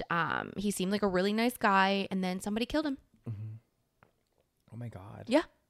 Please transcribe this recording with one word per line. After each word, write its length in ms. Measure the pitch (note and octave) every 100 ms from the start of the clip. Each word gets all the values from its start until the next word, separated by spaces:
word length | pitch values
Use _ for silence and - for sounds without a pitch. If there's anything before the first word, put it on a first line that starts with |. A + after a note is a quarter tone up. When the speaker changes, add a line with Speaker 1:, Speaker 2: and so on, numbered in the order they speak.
| -
Speaker 1:
um, 420 | E3+ D#3 B1+ G1+ -
he 140 | G3+
seemed 220 | - F#3
like 100 | G3+
a 60 | G3+
really 260 | F#3 G3
nice 240 | G#3+ A#3 -
guy, 500 | A3+ G3 F#3+ G3 F#3+
and 120 | F#3+
then 160 | F#3 F#3
somebody 280 | G#3 G#3+ A#3+
killed 180 | D4 D#4
him. 140 | C4+ _ _ -
Speaker 2:
Mm-hmm. 280 | G#2 A2 A2+ - _ _ _ _ _ _ _ _ _ _
Oh 40 | A2+
my 120 | A#2+
God. 360 | F#2 G2 - G#2
Speaker 1:
Yeah. 160 | C4+ - _ _